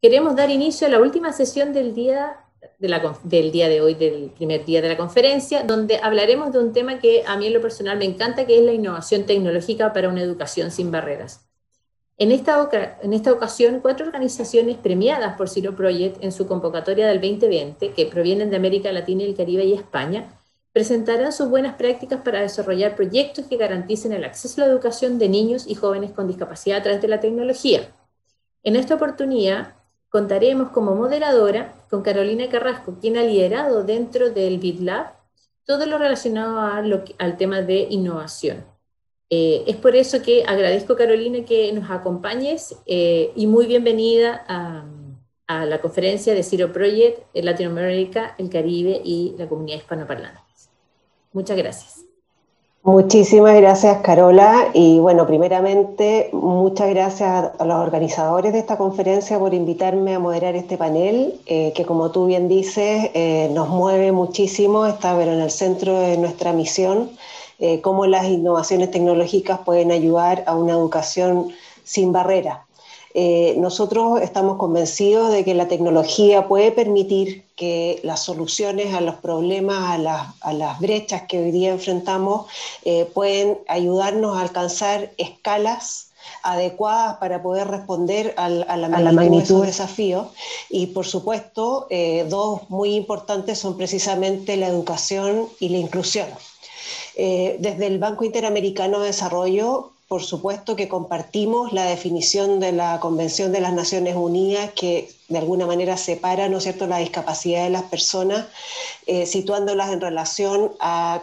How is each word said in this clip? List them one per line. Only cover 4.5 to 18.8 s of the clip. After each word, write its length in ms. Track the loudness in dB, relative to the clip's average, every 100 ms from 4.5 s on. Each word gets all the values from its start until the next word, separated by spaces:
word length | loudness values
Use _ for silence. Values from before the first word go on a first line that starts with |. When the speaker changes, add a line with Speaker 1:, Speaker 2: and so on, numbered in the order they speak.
| -4
Speaker 1:
día 180 | 0 0
de 60 | 0
la 80 | -2
conferencia, 680 | 0 2 4 2 -2 -4
donde 380 | 0 -2 0 0
hablaremos 500 | 0 0 2 2 2
de 60 | 0
un 140 | 0
tema 260 | 0 -4 0
que 240 | 4 4
a 120 | 0 -4
mí 100 | 0
en 60 |
lo 80 | 0
personal 380 | -2 -6 -6 -4
me 60 |
encanta, 420 | -4 -4 -6 -4 4
que 120 | 6
es 60 |
la 80 | 6
innovación 540 | 2 -2 -6 -2 -2 2
tecnológica 680 | 0 2 -2 -4 -2 0
para 160 | 0 -2
una 140 | -2
educación 500 | -4 -6 -8 -6 -6
sin 180 | -4 -4
barreras. 520 | -4 -6 -10 -12 -18 _ _ _ _ _ _ _ _
En 160 | 2
esta 280 | 2 2 0
oca-, 380 | 2 -2 -4 -8
en 120 | -4
esta 200 | -2 2
ocasión, 460 | 0 0 2 2 4
cuatro 260 | -2 -2 -6
organizaciones 680 | -4 -6 -6 0 0 0 -2
premiadas 600 | -2 0 0 0 -4 -6
por 120 | -6
Zero 280 | -4 -6 -2
Project 400 | -2 0 -4 -6
en 80 | -10
su 160 | -6 -4
convocatoria 580 | -4 -4 -6 -4 0 2
del 140 | 0
veinte 260 | -2 0 0
veinte, 460 | 0 -4 -8 -8
que 140 | -2 -2
provienen 440 | 0 0 0 0
de 60 | 0
América 340 | 0 0